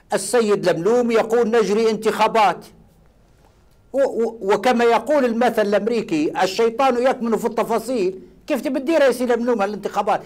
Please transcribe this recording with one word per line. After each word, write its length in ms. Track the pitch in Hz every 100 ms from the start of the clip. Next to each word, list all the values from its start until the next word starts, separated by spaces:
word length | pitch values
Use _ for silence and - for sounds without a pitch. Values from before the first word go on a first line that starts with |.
| _
السيد 560 | 202 196 247 214 196 180
لملوم 420 | 160 180 247 233
يقول: 400 | 220 208 233 220
"نجري 380 | 233 190 208 226
انتخابات"، 760 | 220 220 - 214 214 196 160 - - - _ _ _ _ _ _ _ _ _ _
و-، 60 | 269
و-، 380 | 247 175 226 226
وكما 420 | 190 214 254 240
يقول 420 | 233 233 233 302 247
المثل 360 | 226 247 -
الأمريكي: 720 | 208 202 208 233 - 160 151 165
"الشيطان 640 | 190 185 226 226 269 240 262
يكمن 300 | 254 233 208
في 80 | 226
التفاصيل". 760 | 233 214 220 220 254 185 190 - - -
كيف 140 | 277
تبي 180 | 277 277
تدير 220 | 262 320
يا 100 | 277
سيدي 220 | 226 240
لملوم 280 | 233 240 226
هالانتخابات؟ 600 | 196 208 208 202 208 175